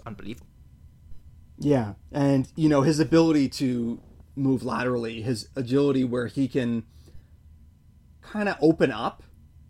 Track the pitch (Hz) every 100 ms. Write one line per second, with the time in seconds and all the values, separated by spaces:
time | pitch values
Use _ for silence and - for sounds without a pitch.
0 | 117 104 98 120 - - - - - -
1 | - - - - - - 143 135 104 -
2 | - 147 139 135 131 - 156 143 147 151
3 | 127 165 165 151 131 - 131 123 117 117
4 | - - - 139 135 127 123 117 127 123
5 | 113 113 113 110 - 135 120 139 143 131
6 | 127 123 117 139 131 143 120 117 - -
7 | - - - - - - - - - -
8 | - - - 214 202 - 156 160 143 110
9 | 156 - - - - -